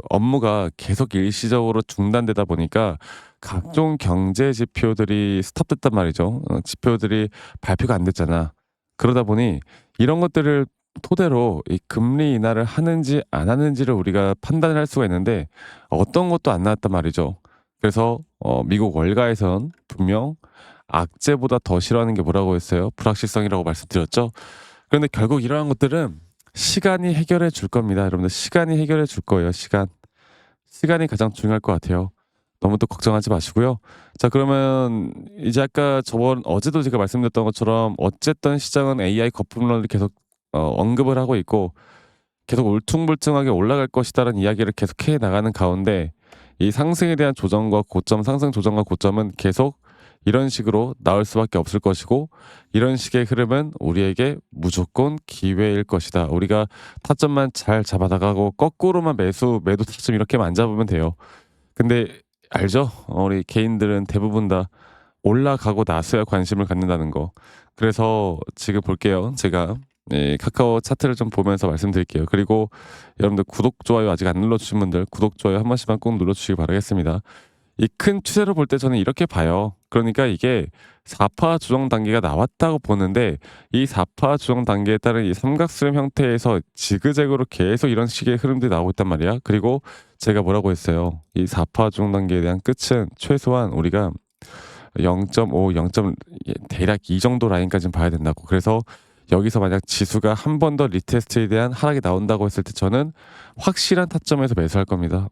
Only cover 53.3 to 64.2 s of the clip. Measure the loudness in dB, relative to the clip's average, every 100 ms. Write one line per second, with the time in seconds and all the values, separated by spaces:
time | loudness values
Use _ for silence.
53.3 | 0 2 0 -2 -4 -2 0 0 2 -2
54.3 | -2 -12 -6 -2 -2 -2 0 0 -2 -10
55.3 | -6 -2 0 0 0 0 -2 -2 -2 0
56.3 | 0 0 0 -2 -8 -20 -12 -4 0 2
57.3 | 0 -2 -4 -2 0 0 -2 0 0 0
58.3 | 0 -2 0 -2 2 0 2 0 0 -2
59.3 | 0 0 2 0 0 -2 -4 -2 0 0
60.3 | 0 2 2 2 0 0 0 0 -4 -12
61.3 | -20 _ _ _ -2 2 2 0 -8 _
62.3 | _ _ -2 2 2 0 -4 -8 -2 0
63.3 | 0 -2 -2 0 0 0 0 -2 -2